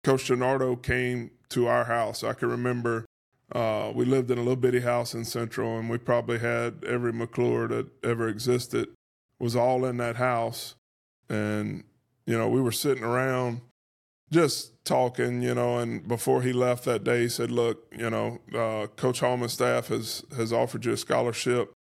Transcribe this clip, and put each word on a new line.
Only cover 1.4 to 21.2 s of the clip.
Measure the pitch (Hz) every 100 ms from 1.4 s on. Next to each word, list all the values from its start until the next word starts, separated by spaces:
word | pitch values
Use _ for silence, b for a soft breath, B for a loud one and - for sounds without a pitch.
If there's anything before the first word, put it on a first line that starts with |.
| _
to | - 120
our | 120
house. | 117 117 110 117
I | 113
can | 117 120
remember, | 120 123 123 117 113 110 _ _ _ _
uh, | - 113 107 107
we | 117
lived | 123 131 123
in | 120
a |
little | 120 127
bitty | 123 123
house | 120 120 120
in | 113
Central, | 113 120 117 - 113 113
and | 113
we | 117
probably | 120 120 113 117
had | 117 117 120 107 -
every | 123 120
McClure | 117 117 - 123 117 117
that | 117 - _
ever | 117 117 113
existed | 107 123 123 123 117 - - _ _ _ _
was | 120 120
all | 123 127
in | 127 120
that | 117 117
house. | 127 117 113 117 - - _ _ _ _ _
And, | 107 104 107 104 98 - _ _ _
you | - 113
know, | 113
we | 123
were | 127
sitting | 110 147 127
around | 113 123 131 127 123 117 - _ _ _ _ _ _
just | 160 151 - - _
talking, | - 127 123 123 120 123
you | 123
know, | 123 123 120
and | 117 104 98
before | 117 - 131
he | 123
left | 123 123 120
that | - 117
day, | - 120
he | 117
said, | 120 117
"Look, | 120 117 107 - -
you | 113
know, | 110 113 117 -
uh, | 117 113 110 107
Coach | - 127 123
Holman's | 123 123 120
staff | - 123 120 -
has, | 113 107 - - 131
has | 113
offered | 117 120 -
you | 120
a | 113
scholarship. | - 123